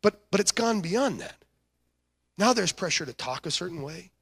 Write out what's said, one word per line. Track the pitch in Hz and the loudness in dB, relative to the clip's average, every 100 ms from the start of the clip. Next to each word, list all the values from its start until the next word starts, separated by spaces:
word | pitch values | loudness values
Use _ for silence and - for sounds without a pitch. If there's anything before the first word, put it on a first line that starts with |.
But, | 208 - _ | 4 2 _
but | 196 | 0
it's | 202 | 2
gone | - 226 214 | 2 2 2
beyond | 165 214 269 120 | 0 0 0 -2
that. | - - _ _ _ _ _ _ _ _ _ - | -8 -16 _ _ _ _ _ _ _ _ _ 2
Now | 214 | 4
there's | 240 180 | 4 0
pressure | - 180 - 143 | -2 -2 -2 -4
to | |
talk | - - 131 160 | -8 -6 -6 -4
a | |
certain | - 175 165 | -6 -6 -8
way | 139 160 185 _ | -10 -12 -18 _